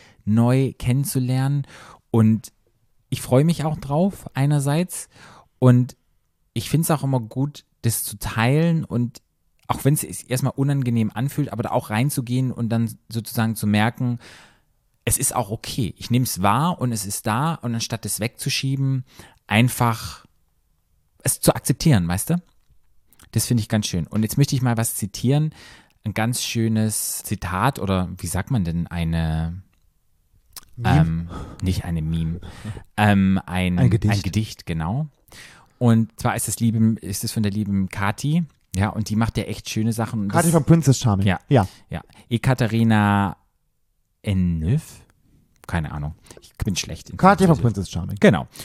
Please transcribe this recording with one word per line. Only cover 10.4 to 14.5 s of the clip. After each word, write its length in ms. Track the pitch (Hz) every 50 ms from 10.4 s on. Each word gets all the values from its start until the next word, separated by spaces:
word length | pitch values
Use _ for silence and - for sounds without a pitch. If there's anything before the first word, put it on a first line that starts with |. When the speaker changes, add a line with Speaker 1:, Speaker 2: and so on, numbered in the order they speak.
| 135 131 -
Speaker 1:
unangenehm 540 | - 135 143 143 139 131 120 117 117 110 104 -
anfühlt, 400 | 107 131 139 - - 143 - -
aber 100 | 110 -
da 80 | -
auch 200 | - 127 - -
reinzugehen 600 | 107 110 131 147 - - 123 120 123 127 131 127 -
und 160 | - 117 107
dann 260 | 117 117 117 110 113 - _ -
sozusagen 460 | 113 113 104 - - 120 113 113 110
zu 120 | - - 104
merken, 500 | 104 104 107 120 - - 127 123 120 117 - - - - - -